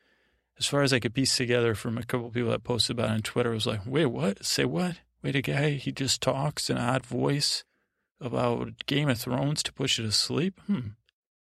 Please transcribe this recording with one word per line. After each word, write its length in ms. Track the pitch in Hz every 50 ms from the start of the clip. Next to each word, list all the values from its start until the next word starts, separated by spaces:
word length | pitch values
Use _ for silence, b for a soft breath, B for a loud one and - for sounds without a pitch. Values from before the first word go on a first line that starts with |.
| _ _ _ _ _ _ _ _ _ _ _ -
As 80 | -
far 160 | - 143 143
as 120 | 143 131 131
I 80 | 120
could 120 | 110 117 110
piece 220 | 135 135 - -
together 400 | - 127 117 120 120 117 117 110
from 220 | - - 120 110 120
a 80 | 120
couple 220 | 120 - 127 117 120
of 60 | 113
people 180 | 120 120 113
that 120 | 113 113 -
posted 340 | - 123 113 - - 120 117
about 120 | 113 113
it 60 | 110
on 60 | 110
Twitter, 300 | 110 - - 123 123 117
it 40 | 113
was 120 | 110 107 117
like, 180 | 110 104 98
"Wait, 200 | 123 131 151 165
what? 400 | 123 117 127 151 196 202 - -
Say 180 | - - - 139
what? 380 | 127 147 170 180 180 165 - - _ _ _
Wait, 140 | - 143 135
a 60 | 139
guy, 300 | - 147 147 143 147 151
he 200 | 147 135 - 143
just 300 | 135 - 135 127 - -
talks 480 | - 135 131 135 143 151 147 - - -
an 80 | 135 127
odd 280 | 120 120 131 131 -
voice 600 | - 123 123 131 143 143 147 143 - - - - _ _ _ _ _ _ _ _ _ _ -
about 640 | 151 120 127 123 123 120 117 120 123 117 113 - -
Game 240 | - 147 143 151 143
of 100 | 123 -
Thrones 420 | - 127 123 135 143 143 151 - -
to 100 | - -
put 240 | - 139 131 - -
you 80 | 113
to 60 | 107 104
sleep? 480 | - - - 123 131 165 190 190 - -
Hmm." 260 | - 202 143 123 101 101 - _ _ _ _ _ _ _ _